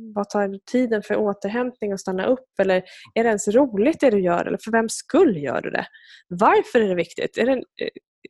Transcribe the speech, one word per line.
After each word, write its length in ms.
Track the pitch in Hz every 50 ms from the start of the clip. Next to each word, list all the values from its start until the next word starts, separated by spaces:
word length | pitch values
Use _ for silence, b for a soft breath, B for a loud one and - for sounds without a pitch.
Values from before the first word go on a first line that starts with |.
| 226 220 214
vad 160 | 208 202 -
tar 280 | - 208 202 196 196 196 _ -
tiden 320 | - 247 254 233 226 208 202
för 140 | - 208
återhämtning 760 | 208 214 202 202 202 - 196 208 240 247 254 247 _ 220 208 196
och 80 | 190
stanna 260 | - - 185 185 190
upp? 220 | 220 262 254 - _ _ -
Eller 220 | 196 190 185 185 185 B B B B B _
är 80 | 226 226
det 60 | 233
ens 200 | 220 202 - 208
roligt 520 | 202 247 294 262 214 190 208 277 330 -
det 100 | - 269
du 100 | 208 202
gör? 240 | 185 175 175 175 -
Eller 120 | - 175 190 -
för 60 | 226
vems 220 | 220 226 226 220 -
skull 420 | - - _ - 294 381 302 196
gör 240 | 151 143 131 - -
du 100 | - -
det? 160 | - - - - B B B B B B B _
Varför 520 | 180 175 208 269 370 427 - - - 247
är 80 | 220 196
det 60 | 185
viktigt? 440 | 175 170 175 - - - - - -
Är 80 | 220
det 60 | 247 269
en, 60 | 247
eh, 300 | - - _ - - - - - _ _ _ _ _